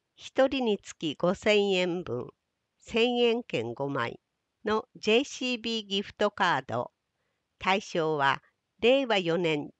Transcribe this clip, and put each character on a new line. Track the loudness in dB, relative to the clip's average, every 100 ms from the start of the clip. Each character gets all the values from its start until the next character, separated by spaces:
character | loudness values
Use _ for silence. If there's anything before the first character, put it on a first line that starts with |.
| _
一 | -20 -4 2 2
人 | 2
に | 0 -2
つ | -4 -8
き | -6
五 | 0 0
千 | 0 2 2 4
円 | 2 0 -2
分、 | -4 -6 -8 -16 _ _ _ _
千 | -6 0 2 2
円 | 2 0
券 | -4 -6 -4
五 | -6 -4
枚 | -2 -4 -6 _ _ _ _
の | -4 -4 -4 -6
ジ | 2
ェ | 2
イ |
シ | 0 -4 -4
ー | -4
ビ | -4 -6
ー | -4
ギ | -4
フ | -4
ト | -2 -2
カ | 0 0 0
ー |
ド。 | -2 -6 -6 _ _ _ _ _ _ -6
対 | 0 0
象 | -2 -2 0 2
は、 | 2 0 _ _ _ _
令 | 2 2 2
和 | 0
四 | 0 0
年 | 0 -2 -4